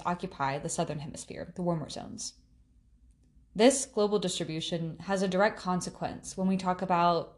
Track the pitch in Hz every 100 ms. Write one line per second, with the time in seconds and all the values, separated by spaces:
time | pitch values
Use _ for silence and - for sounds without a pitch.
0 | - 175 180 - 135 143 165 - 165 151
1 | 151 - - - 165 175 175 165 - -
2 | - - - - _ _ _ _ _ _
3 | - _ _ _ _ - 240 269 - -
4 | 208 208 180 - 160 160 - 170 165 156
5 | 196 196 190 180 214 220 180 180 175 -
6 | 170 - - - 185 190 185 185 185 175
7 | 175 170 -